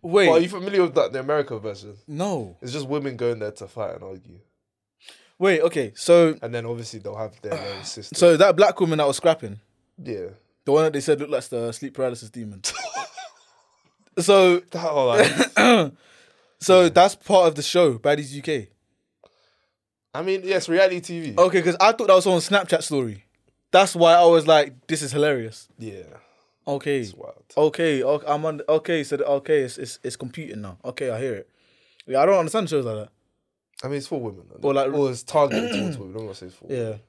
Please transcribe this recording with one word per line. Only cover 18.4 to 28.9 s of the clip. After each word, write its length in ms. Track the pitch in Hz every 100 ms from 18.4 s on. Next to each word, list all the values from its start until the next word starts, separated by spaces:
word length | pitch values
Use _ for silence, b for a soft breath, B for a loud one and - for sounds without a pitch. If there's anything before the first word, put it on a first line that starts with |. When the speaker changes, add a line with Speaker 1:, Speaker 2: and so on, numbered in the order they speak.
Speaker 1:
K. 280 | 139 147 101 _ _ _ _ _ _ _ _ _ _ _ _ _ _
Speaker 2:
I 80 | -
mean, 180 | 180 190
yes, 240 | 185 190 170
reality 320 | 170 190 180
T 200 | - 170
V. 140 | 160 107
Speaker 1:
Okay, 240 | 180 185
'cause 160 | 165 170
I 120 | 196
thought 140 | 226 214
that 80 | 185
was 80 | 185
someone's 240 | 180 160
Snapchat 340 | 202 185 165
story. 400 | 156 143 120 98 _ _ _ _ _
That's 240 | 185 190 175
why 200 | 170 175
I 100 | 170
was 200 | 165 151
like, 400 | 156 143 123 _
"This 140 | 160
is 80 | 143
hilarious." 560 | 143 151 135 113 113 - _
Speaker 2:
Yeah. 260 | 110 98 85 - _ _ _ _ -
Speaker 1:
Okay. 320 | 139 143 139
Speaker 2:
It's 140 | 110
wild. 300 | 92 - - _ -
Speaker 1:
Okay, 480 | 151 151 165 139
okay, 220 | 123 147 151
I'm 160 | 147 160
on, 160 | 151 -
okay, 360 | 156 156